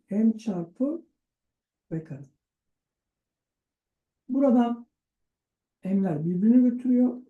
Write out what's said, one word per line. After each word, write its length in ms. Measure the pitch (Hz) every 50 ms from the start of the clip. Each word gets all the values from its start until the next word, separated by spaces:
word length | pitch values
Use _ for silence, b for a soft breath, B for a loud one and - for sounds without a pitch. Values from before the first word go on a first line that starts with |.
| _ -
M 280 | 190 214 226 226 220 -
çarpı 720 | - 226 185 175 165 - - - 262 294 330 339 - _ _ _ _ _ _ _ _ _ _ _ _ _ _ _ _ _
V 120 | 165 160 -
kare. 200 | - 143 135 139 - _ _ _ _ _ _ _ _ _ _ _ _ _ _ _ _ _ _ _ _ _ _ _ _ _ _ _ _ _ _ _ _ _ _ _ _ _ _ _ -
Buradan 580 | 247 277 285 262 233 247 233 240 240 233 - _ _ _ _ _ _ _ _ _ _ _ _ _ _ _ _ _ _ _ -
M'ler 400 | 185 196 196 196 180 156 151 160
birbirini 460 | 175 180 175 202 226 247 254 247 247
götürüyor. 520 | 247 - - 254 247 247 247 247 - - -